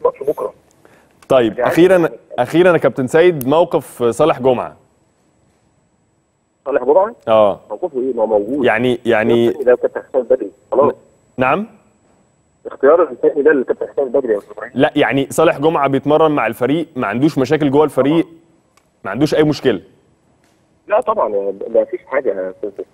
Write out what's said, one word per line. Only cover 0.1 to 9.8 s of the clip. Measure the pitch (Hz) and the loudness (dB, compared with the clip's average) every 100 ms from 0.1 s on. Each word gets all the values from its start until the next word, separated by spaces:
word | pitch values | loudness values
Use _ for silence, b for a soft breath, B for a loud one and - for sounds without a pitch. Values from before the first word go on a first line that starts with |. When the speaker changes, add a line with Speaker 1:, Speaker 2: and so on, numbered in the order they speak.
| - | -4
Speaker 1:
بكره. | 139 - 101 - _ _ _ b b _ - | -6 -6 -8 -12 _ _ _ b b _ 0
Speaker 2:
طيب، | 131 113 110 | 2 2 -2
Speaker 1:
يعني | 120 | -2
Speaker 2:
اخيرًا، | 160 180 185 | 4 4 4
Speaker 1:
عندي | 160 - - - | 0 -4 -10 -6
Speaker 2:
اخيرًا | 123 160 180 | 0 2 4
يا | 160 | 4
كابتن | 139 139 123 | 2 -2 0
سيد، | 160 180 156 120 | 4 4 2 0
موقف | 156 175 165 - - | 0 2 -2 -6 -4
صالح | 117 113 156 135 | -2 0 0 2
جمعه. | 131 117 82 - _ _ _ _ _ _ _ _ _ _ _ _ _ _ _ _ _ _ 135 | 0 0 -4 -14 _ _ _ _ _ _ _ _ _ _ _ _ _ _ _ _ _ _ -4
Speaker 1:
صالح | 131 | -2
جمعه؟ | 127 170 214 - 117 | 2 2 2 -4 0
Speaker 2:
اه. | 110 101 - - | 4 4 0 -8
Speaker 1:
موقفه | 107 180 131 | -8 -8 -4
ايه؟ | 131 | -4
ما | 117 | -2
هو | 110 | 0
موجود. | 107 104 143 120 | 0 0 -2 0
Speaker 2:
يعني، | 110 127 120 113 | 0 0 -2 0
يعني | 110 117 120 117 | 0 2 2 2
Speaker 1:
ده | 117 123 | 0 0
كابتن | 123 | 2